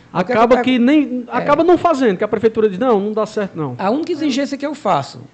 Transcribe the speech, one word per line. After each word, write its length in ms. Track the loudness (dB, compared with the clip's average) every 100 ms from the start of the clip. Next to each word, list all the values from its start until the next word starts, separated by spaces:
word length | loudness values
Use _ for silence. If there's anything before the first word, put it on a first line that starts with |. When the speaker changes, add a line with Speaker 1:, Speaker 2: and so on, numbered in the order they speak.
| _
Speaker 1:
eu 120 | -6
quero 140 | -2 2
Speaker 2:
Acaba 180 | 4 4
Speaker 1:
que 40 |
Speaker 2:
que 140 | 2 2
nem, 460 | 4 4 2 -4 -6
Speaker 1:
É. 80 | -4
Speaker 2:
acaba 260 | 0 2
não 140 | 4 4
fazendo, 400 | 2 2 0 0
que 60 |
a 40 | -2
prefeitura 400 | 0 0 2 0
diz, 100 | 0
"Não, 220 | 0 0
não 120 | 0
dá 120 | -4
certo, 320 | -4 -4 -6 -6
não." 180 | -8 -4
Speaker 1:
A 120 | -2
única 220 | -2 -4
exigência 440 | -4 -2 -2 -4 -6
que 80 | -8
eu 80 |
faço, 460 | -6 -2 -2 -2 -12 -20